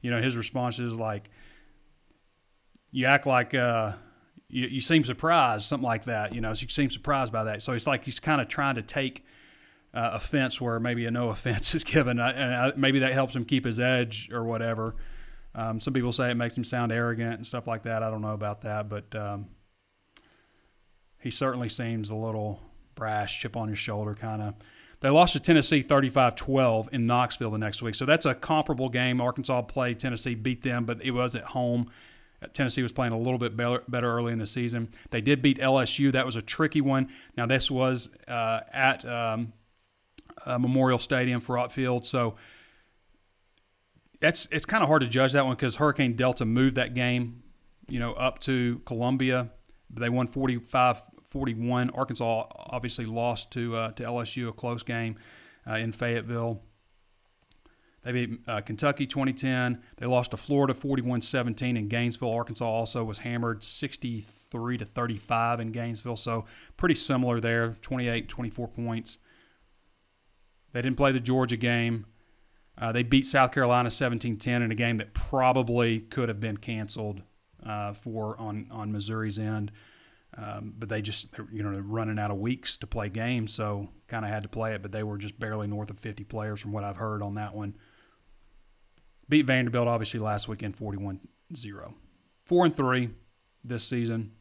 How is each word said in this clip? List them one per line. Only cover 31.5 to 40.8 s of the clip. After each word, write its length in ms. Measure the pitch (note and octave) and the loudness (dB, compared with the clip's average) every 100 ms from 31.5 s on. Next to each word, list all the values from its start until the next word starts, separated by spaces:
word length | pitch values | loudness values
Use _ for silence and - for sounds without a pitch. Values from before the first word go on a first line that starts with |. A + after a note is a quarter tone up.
| C3+ B2 A#2+ A#2+ - - - - _ - | -2 0 0 -2 -8 -20 -20 -20 _ -14
Tennessee 280 | - C3 B2+ | -2 -2 0
was 100 | A#2+ | -2
playing 220 | - A#2+ | 0 -2
a 40 | A2+ | 0
little 200 | A#2 B2+ | 0 0
bit 180 | A#2 G#2+ | -2 0
better, 280 | A#2+ B2 - | 0 0 -2
better 240 | B2 A#2+ | -2 0
early 220 | A#2+ A#2 | 0 0
in 60 | A2+ | -2
the 80 | G#2+ | -4
season. 420 | B2+ A#2+ A#2+ A2+ - - | -2 -2 -2 -6 -10 -6
They 100 | A#2+ | -2
did 220 | A2 C#3+ | 2 4
beat 160 | C#3 C3+ | 6 4
L 160 | C3+ C3+ | 4 4
S 220 | B2 - | 4 4
U. 120 | C#3 | 4
That 140 | C3 C3 | 4 0
was 100 | A2+ | -4
a 60 | |
tricky 400 | - - D#3 D#3 | -4 0 2 4
one. 280 | C#3 C3+ C3 - - - | 2 2 0 -6 -14 -4
Now, 100 | A#2 | 2
this 240 | C3 - | 2 2
was, 400 | C3 C3 B2+ - - - | 2 2 2 -4 -10 -8
uh, 340 | A#2+ A2+ A2+ - | -2 0 0 -2
at, 340 | C3 C3 - B2 | 2 2 2 -4
um, 480 | A#2+ A2+ A2 A2+ - _ _ _ _ _ - - - | -2 -2 -2 -4 -10 _ _ _ _ _ -20 -20 -14
uh, 140 | - B2 | -4 0
Memorial 400 | B2+ C3 | 2 4